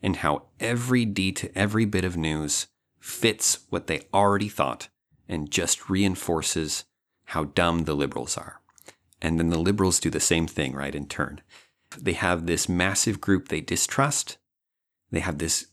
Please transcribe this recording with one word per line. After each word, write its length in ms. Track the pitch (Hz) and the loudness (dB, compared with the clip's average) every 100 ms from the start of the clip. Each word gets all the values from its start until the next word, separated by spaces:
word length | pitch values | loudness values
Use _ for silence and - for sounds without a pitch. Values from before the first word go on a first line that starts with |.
and 140 | 95 - | -2 0
how 260 | 78 71 - - | 0 -2 -4 -6
every 460 | - 120 123 127 113 | -2 -2 2 2 2
deta-, 460 | 101 95 95 101 - | 0 0 -2 -6 -2
every 300 | 101 110 110 | 0 2 2
bit 200 | 101 90 | 2 0
of 100 | 85 | 0
news 520 | 80 78 76 - - _ _ _ | 0 0 -2 -2 -4 _ _ _
fits 600 | - - 113 104 - - - | -14 0 0 2 0 -2 -4
what 180 | 87 - | -6 -4
they 200 | 78 - | -6 0
already 360 | 98 101 101 104 | 4 4 4 0
thought 400 | - 67 - - _ _ _ - | -2 -2 -2 -10 _ _ _ -8
and 220 | 85 73 | -6 -2
just 400 | - 85 - - | 0 0 -2 0
reinforces 960 | 95 101 92 - 82 76 - 78 - - _ _ _ - | 2 2 2 0 0 0 -2 -2 -4 -8 _ _ _ -6
how 200 | 98 76 | -4 -2
dumb 400 | - 85 85 78 | 2 2 2 0
the 100 | 73 | 0
liberals 420 | 71 - 64 - | -2 -2 -6 -6
are. 240 | - - _ _ - - _ _ | -8 -16 _ _ -20 -20 _ _
And 180 | 82 82 | -2 2
then 100 | 82 | 2
the 80 | 82 | 2
liberals 420 | 85 101 95 85 | 2 2 2 2
do 100 | 82 | 0
the 80 | 78 | 0
same 260 | - 82 80 | 2 2 2
thing, 280 | - 69 | -2 -4
right, 200 | 67 71 | -4 -6
in 140 | 73 71 | -6 -8
turn. 340 | - 69 73 - - _ _ _ - | -4 -6 -6 -18 -20 _ _ _ -6
They 160 | - | -2
have 320 | 82 92 87 85 | 0 0 0 0
this 240 | 82 - | 0 0
massive 520 | 90 92 95 - 101 | 2 2 2 0 0
group 260 | - 95 - | 2 2 2
they 140 | 80 | -4
distrust. 760 | 78 82 - - 139 - - - _ _ _ _ _ _ _ | -2 -2 0 0 0 0 -4 -12 _ _ _ _ _ _ _
They 120 | 85 | -2
have 180 | 82 73 | -2 -2
this 280 | 80 - - | -2 -2 -4